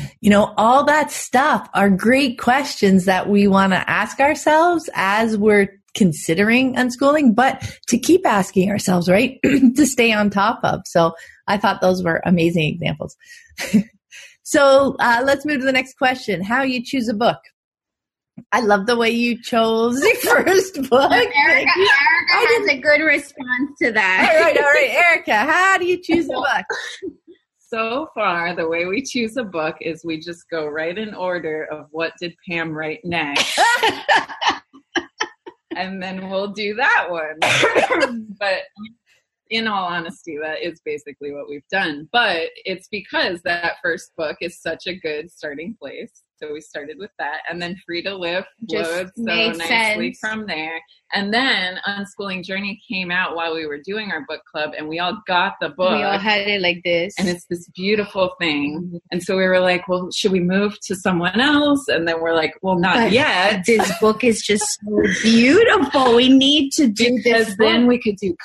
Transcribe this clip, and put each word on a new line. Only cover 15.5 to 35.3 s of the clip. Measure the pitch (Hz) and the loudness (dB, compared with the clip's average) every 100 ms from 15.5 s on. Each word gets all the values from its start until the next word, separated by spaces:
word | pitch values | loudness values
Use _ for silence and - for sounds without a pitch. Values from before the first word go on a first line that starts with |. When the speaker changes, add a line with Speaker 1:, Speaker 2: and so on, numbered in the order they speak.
| 285 | -2
Speaker 1:
to | |
the | 262 | 0
next | 262 262 - | -2 -2 -2
question. | 254 247 - 175 | -2 0 -4 -4
How | 196 254 | -2 -2
you | 269 254 | -2 -4
choose | 240 269 220 | -4 -4 -2
a | |
book? | 208 226 156 _ _ _ _ _ _ _ _ _ - - | 0 0 0 _ _ _ _ _ _ _ _ _ -20 -4
I | 240 | -2
love | 214 202 202 | 2 2 2
the | 233 | 0
way | 226 | 0
you | 233 240 233 | 0 -2 -4
chose | - 233 226 226 233 254 | -4 0 0 0 0 2
your | 381 - | 2 2
<laughs> | - 480 | 2 2
first | 330 381 - 294 - | 4 2 0 -4 0
book. | 247 277 | 2 4
Speaker 2:
Erica, | 359 480 285 | 2 2 2
Erica | 311 330 311 | 2 2 2
Speaker 1:
I | 339 392 855 294 330 - 381 453 466 | 2 4 4 4 0 0 2 4 2
Speaker 2:
has | 403 | 2
Speaker 1:
didn't | 269 | 0
Speaker 2:
a | |
good | 302 294 | 2 2
response | 311 285 - - 247 247 277 - | 4 0 -2 -10 -4 -4 -4 -2
to | 254 | -2
that. | 214 190 185 - | 0 0 2 4
Speaker 1:
All | 320 | 4
right, | 330 - | 4 4
all | |
right. | 285 294 254 | 4 4 2
Erica, | 262 349 330 311 214 | 2 4 2 2 0
how | 277 330 381 381 | 2 2 2 2
do | 359 | 0
you | 359 | -2
choose | - 339 277 | 0 0 0
a | |
book? | - 277 226 - 453 - - | -4 -2 -2 -4 -10 -10 -12
Speaker 3:
<laughs> | 370 - _ 392 _ _ - | -14 -14 _ -20 _ _ -10
So | 226 226 254 320 233 | -6 -4 -4 -6 -4
far, | 202 175 170 180 | -2 0 -4 -4
the | 165 | -2
way | 165 180 | -2 -2
we | 214 | -4
choose | 277 247 220 247 | -6 -6 -4 -6
a | |
book | 208 170 156 - | -8 -4 -6 -6
is | 165 160 | -10 -8
we | 165 160 | -8 -10
just | 165 170 - | -10 -16 -10
go | 165 151 | -8 -6
right | 151 165 185 | -6 -6 -6
in | 220 | -10
order | 196 180 180 156 156 - | -8 -6 -6 -6 -8 -8
of | 151 147 | -12 -12
what | 160 160 - | -8 -8 -8
did | 175 - - | -14 -12 -10
Pam | 170 160 | -6 -6
write | 151 156 156 | -8 -8 -10
next. | 175 170 147 143 - - | -6 -4 -2 -2 -2 0
<laughs> | 415 480 453 - - 880 - - - - _ _ _ 381 - - - | 2 2 0 -2 0 0 -2 -6 -4 -4 _ _ _ -8 -8 -10 -10